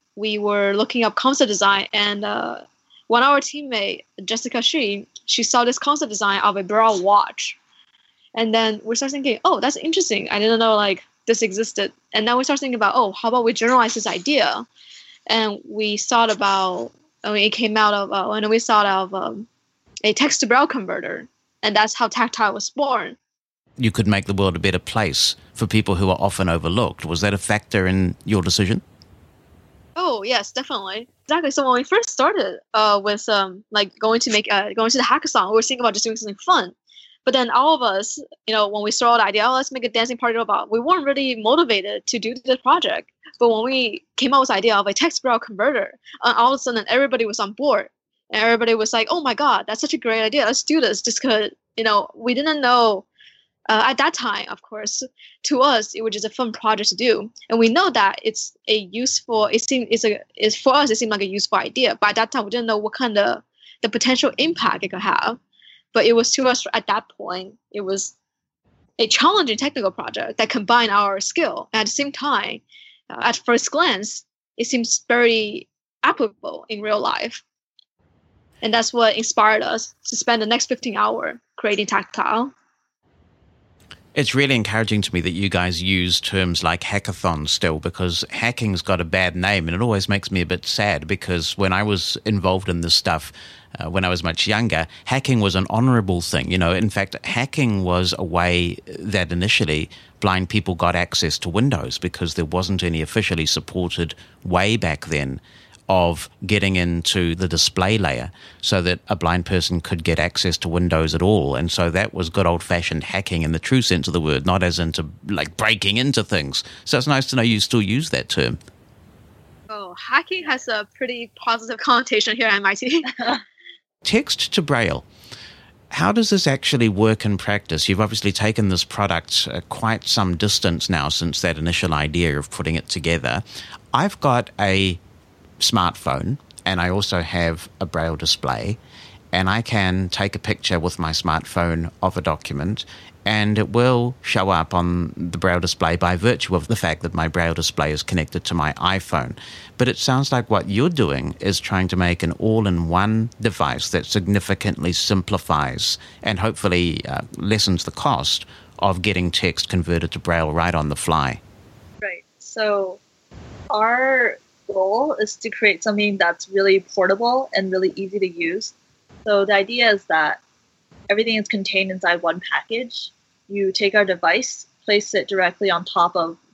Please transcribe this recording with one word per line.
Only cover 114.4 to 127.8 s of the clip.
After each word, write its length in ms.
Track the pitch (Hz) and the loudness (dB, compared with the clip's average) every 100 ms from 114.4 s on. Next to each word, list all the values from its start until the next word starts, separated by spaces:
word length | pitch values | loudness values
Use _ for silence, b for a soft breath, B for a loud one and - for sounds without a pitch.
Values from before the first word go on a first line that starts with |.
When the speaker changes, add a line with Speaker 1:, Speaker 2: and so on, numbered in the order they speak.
| 85 | 2
Speaker 2:
not 160 | 90 | 2
as 160 | 90 82 | 2 0
into, 300 | 80 80 76 - - | -2 -4 -8 -10 -6
like, 300 | 85 80 - | -6 -6 -2
breaking 400 | 110 104 98 110 | 0 2 0 0
into 260 | 139 120 | 2 0
things. 400 | 101 90 69 - B B - | 0 -2 -2 -6 B B -2
So 140 | 123 | 0
it's 80 | 147 | 2
nice 180 | 135 127 | 0 0
to 40 | 131 | 2
know 60 | |
you 180 | 117 107 | 2 2
still 220 | - 117 | 2 2
use 300 | 98 127 160 | 2 0 -2
that 180 | 64 - | -4 -2
term. 300 | - 60 - - - _ - - - - - - - - | -2 -2 -2 -12 -20 _ -20 -20 -20 -20 -20 -20 -20 -14
Speaker 1:
Oh, 280 | 214 185 170 | -14 -12 -14
hacking 480 | - 269 - 370 | -2 -2 0 -6
has 240 | 302 262 - | -4 -4 -2
a 200 | 214 202 | -6 -6
pretty 380 | - 254 240 233 - | -8 -8 -6 -10 -6
positive 440 | 233 226 226 226 | -2 -2 -4 -4
connotation 580 | 269 247 254 214 220 226 | 2 2 4 0 0 0
here 80 | 226 | 2
at 80 | |
M 140 | 202 196 | 2 0
I 80 | 202 | 0
T. 280 | 254 330 262 - | 0 0 -2 -6
<laughs> 880 | 233 285 - _ - - _ _ | -2 -4 -6 _ -20 -20 _ _
Speaker 2:
Text 500 | - 226 - - - | 0 2 2 -4 -2
to 80 | - | 0
Braille. 420 | 147 123 92 69 - B B B B B B B - | 2 2 2 -2 -8 B B B B B B B -8
How 220 | - 180 | 0 2
does 180 | 220 214 | 4 4
this 160 | 196 147 | 2 2
actually 440 | 135 - 135 113 | 0 0 2 2
work 360 | 98 110 107 107 | 4 4 4 0
in 100 | 95 | -2
practice? 500 | - 101 - 80 | 0 -2 -2 -2